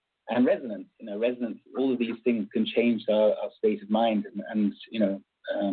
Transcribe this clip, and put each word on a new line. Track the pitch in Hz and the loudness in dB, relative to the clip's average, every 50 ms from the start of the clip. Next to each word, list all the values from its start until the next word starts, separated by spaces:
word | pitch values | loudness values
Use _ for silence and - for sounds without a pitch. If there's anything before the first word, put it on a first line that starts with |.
| _ _ _ _ _ - | _ _ _ _ _ -4
and | 113 120 123 | 0 2 4
resonance. | - 202 - 143 117 104 90 90 - _ - | 4 4 2 0 -8 -8 -10 -12 -16 _ -16
You | - 110 | -12 -8
know, | 101 101 | -4 -2
resonance, | 113 123 123 120 123 113 104 - _ - - 117 | 0 0 -2 -2 -6 -8 -8 -10 _ -10 -4 -2
all | 131 135 127 | 0 0 2
of | 117 | 0
these | 120 113 120 - - | 0 -2 -4 -2 0
things | 127 120 113 98 - | 0 0 0 -2 -2
can | - 117 110 | -2 -2 -2
change | - - 120 113 120 117 107 - - | 0 2 2 2 2 2 0 0 0
our, | 107 107 107 107 | 2 4 4 4
our | 98 - - - - _ | 4 2 -4 -8 -6 _
state | - 110 107 101 101 | 0 0 0 0 -2
of | 101 | -2
mind | 107 110 117 117 110 104 101 | 0 2 2 2 2 0 -2
and, | - - 101 98 - | -4 -8 -10 -8 -4
and, | 113 110 104 98 - - - - | -2 0 0 0 0 -4 -14 -10
you | - 110 | -2 0
know, | 107 98 98 101 - _ _ _ - - - | 0 0 0 -4 -10 _ _ _ -8 -6 -4
uh, | 101 101 98 | -2 -2 -2